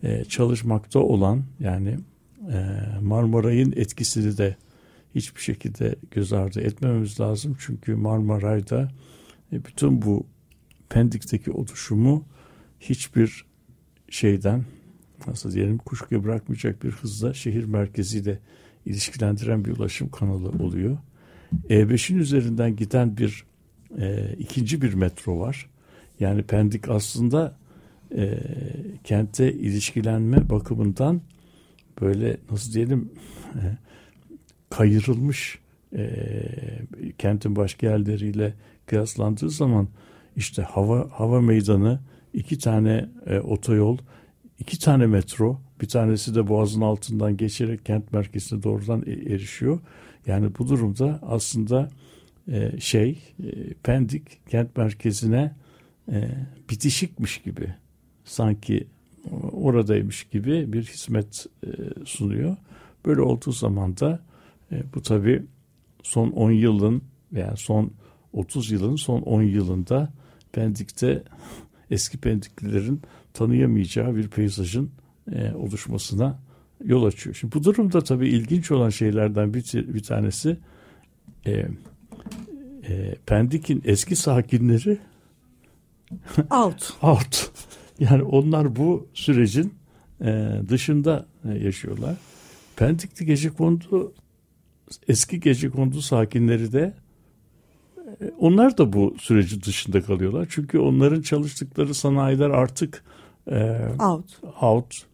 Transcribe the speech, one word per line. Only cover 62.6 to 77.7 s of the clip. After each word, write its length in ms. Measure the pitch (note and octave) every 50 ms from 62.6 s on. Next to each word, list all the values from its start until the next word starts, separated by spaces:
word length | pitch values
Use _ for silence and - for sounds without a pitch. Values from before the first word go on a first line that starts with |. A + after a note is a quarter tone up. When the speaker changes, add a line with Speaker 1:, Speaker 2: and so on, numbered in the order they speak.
| - _ - - - - - _ _
Speaker 1:
Böyle 140 | - D3+ C#3
olduğu 320 | C3+ B2+ A#2+ A#2+ - - B2
zaman 440 | - - G#2+ G2 G2 G2 F#2 F2+
da, 240 | F#2 C#3 D3 E3 E3+ - _ _ - _ - _ _ _ _ -
e, 100 | - C3 C3+ -
bu 80 | C3 -
tabii 400 | - A2 G#2+ G2 A2 B2+ C3+ - - - _ _ _ _ _ _ _ _ _ -
son 280 | - - A#2 A2+ A2+
on 200 | - - A2 A2
yılın 520 | A2+ A2 A2 A#2 A2 G#2 G2+ G#2+ A#2 C3 C3+ - - _ _ _ F#3+
veya 240 | A#2+ F2+ G2 G2+
son 360 | G2+ - - G#2+ G#2+ G#2+ - - - - - - _ _ _ -
otuz 380 | - F#2+ - - C#3+ A#2+ A2
yılın 260 | A2 G2+ F#2 A2 C#3
son 260 | D3+ C#3 - B2 A#2+ -
on 200 | - A#2 G#2+ G#2+
yılında 720 | G#2 G2 G#2 G2 F2+ F#2 F#2 F2 - B2 C3+ D3+ D3+ - - - - - _ _ _ _
Pendik'te 720 | - A2 A2+ G#2 A2 G2+ - - - - B2 C#3 - - - - - - - - - - - _ _ _ _
eski 280 | - G2 - - - C3
Pendiklilerin 840 | - A#2+ A2 G#2 G2 - _ - - G2+ G#2 G2+ G2 A2+ C3+ D3+ - - - - - _ _
tanıyamayacağı 800 | - A2+ A2+ B2 B2 C3 B2+ A#2 G#2+ F#2+ E2+ - A#2 A2+ B2 B2
bir 120 | A2 A2 G#2
peyzajın, 640 | - - G#2+ G#2 G2 - F#2+ F2 F2+ A#2+ C#3 C#3+ - - _ _ _ _ _ - F#3
e, 200 | - A2 G#2+ A2
oluşmasına 840 | - - G#2+ G2 G#2+ - - A#2 A2 - - - G2 A#2 C#3 C3+ C3+ - - - - _ _ _ _ C#4
yol 200 | G#3+ B2 B2+ A#2
açıyor. 320 | G#2 G2+ - - - -
Şimdi 180 | - - A2+ -
bu 100 | D3+ D3
durumda 360 | F3+